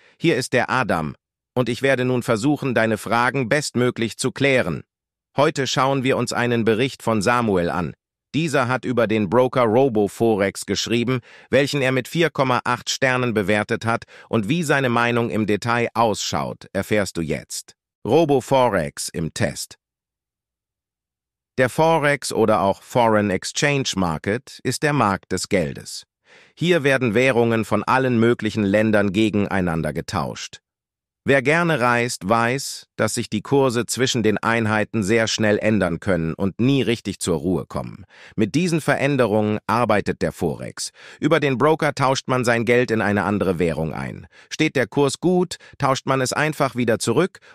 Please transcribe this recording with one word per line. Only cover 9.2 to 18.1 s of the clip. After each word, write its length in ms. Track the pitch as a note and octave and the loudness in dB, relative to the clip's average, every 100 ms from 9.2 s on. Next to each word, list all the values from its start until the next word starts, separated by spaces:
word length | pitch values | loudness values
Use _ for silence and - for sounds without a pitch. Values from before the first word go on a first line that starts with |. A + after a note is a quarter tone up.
| G2 | 2
Broker 320 | A#2 B2+ C3+ | 2 2 2
RoboForex 1040 | A#2 A2+ C#3 G#2+ G2+ - A#2 G#2 G2 - - | 2 4 2 2 0 2 2 2 0 -2 -6
geschrieben, 540 | G2 F#2+ A#2 A#2 B2+ - - - | -4 -2 -2 0 -4 -6 -20 0
welchen 320 | B2+ C#3+ C#3+ | 2 2 0
er 120 | B2+ | 0
mit 160 | C3 - | -2 -2
vier 200 | E3 D#3+ | 0 0
Komma 320 | - C3 A#2+ | 0 0 0
acht 260 | - A#2+ - | 0 -4 -4
Sternen 420 | - C3+ B2+ B2 | -2 0 0 0
bewertet 540 | G#2+ F#2 G#2+ G#2 A2+ A2 | 0 2 0 0 -4 -2
hat 180 | A#2 - - - | -4 -6 -20 -4
und 220 | A2+ G2+ | -2 0
wie 140 | E3+ | -2
seine 260 | D3+ C#3+ B2+ | 0 0 2
Meinung 400 | A#2 A#2+ A#2+ A#2 | 2 2 0 -2
im 160 | G#2 G#2 | -2 0
Detail 420 | G#2 A#2+ A#2+ A#2 | 0 0 -2 0
ausschaut, 720 | A2 A#2 F#2+ - E2+ C2 A1+ - | 0 0 0 -4 -4 -6 -10 -8
erfährst 420 | G2 - G#2+ F#2+ F2 | -6 -2 0 0 -4
du 60 | |
jetzt. 500 | D2+ C#2+ - - - _ _ _ | -4 -6 -8 -14 -16 _ _ _
RoboForex 1000 | - | 0